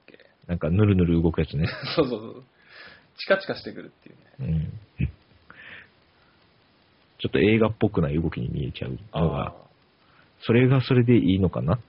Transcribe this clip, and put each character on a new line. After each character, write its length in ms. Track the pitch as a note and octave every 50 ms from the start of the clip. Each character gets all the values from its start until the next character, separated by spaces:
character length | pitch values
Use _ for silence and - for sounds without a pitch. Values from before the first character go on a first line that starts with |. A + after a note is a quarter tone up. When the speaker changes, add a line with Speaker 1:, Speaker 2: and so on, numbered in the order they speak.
| _
Speaker 1:
け？ 120 | - - - - _ _ _ _ -
Speaker 2:
な 80 | F2
ん 40 | E2+
か、 100 | - D#2+
ぬ 160 | E2+ G2+ G#2+
る 100 | G2+ G2
ぬ 100 | F#2 F2+
る 160 | E2+ E2+ E2+
動 100 | E2 E2
く 100 | D2+ -
や 60 | D#2 -
つ 100 | - C#2+
ね。 100 | E2 - - -
Speaker 1:
<laughs> 160 | - - -
そ 80 | - D3
う 40 | B2
そ 100 | A#2+ G#2+
う 40 |
そ 60 | A2 A2+ - B2+
う。 40 | C3+ _ _ _ _ _ - - - - - - _ _ _ -
チ 100 | - -
カ 100 | G3 F#3+
チ 100 | - -
カ 80 | B2
し 80 | - -
て 100 | A2+ G#2
く 80 | -
る 60 | E2 -
っ 160 | - _ -
て 60 | -
い 40 | -
う 340 | _ _ _ _ - C3+ -
ね。 220 | E2 D#2 D#2 F#2+ G2+ - - - _ -
Speaker 2:
う 40 | -
ん。 40 | - - - _ _ _ _ _ - - - - - - - - - _ _ _ _ _ _ _ _ _ _ _ _ _ _ _ _ _ _ _ _ _ _ _ _ _ -
ち 60 | -
ょ 20 | -
っ 20 |
と 100 | - C2
映 200 | D#2+ G#2 A2 A2+
画 80 | A2 G#2+
っ 80 | A2 -
ぽ 120 | A2 G2+
く 120 | - G2
な 80 | D#2+ C#2+
い 120 | D2 E2
動 80 | E2 D#2+
き 100 | - -
に 80 | A#1+ -
見 160 | - C#2+ C2+
え 60 | B1
ち 120 | - - -
ゃ 40 | B1+
う 100 | B1+ B1 - - -
の 160 | - E2 D#2
が、 120 | C#2 C2
Speaker 1:
あ 60 | - -
あ。 60 | - - - _ _ _ _ _ _ _ _ _ _ _ _ _ _ _ -
Speaker 2:
そ 100 | - A2+
れ 140 | A#2+ C3 B2+
が 140 | C3+ C3
そ 120 | B2 - C3
れ 100 | B2 A#2
で 140 | A#2+ A#2+ A2
い 180 | - E2+ F#2+
い 40 | F#2+
の 100 | F#2+ E2+
か 120 | - A#1+
な 140 | B1 D2+ G#2
っ 40 | A#2 -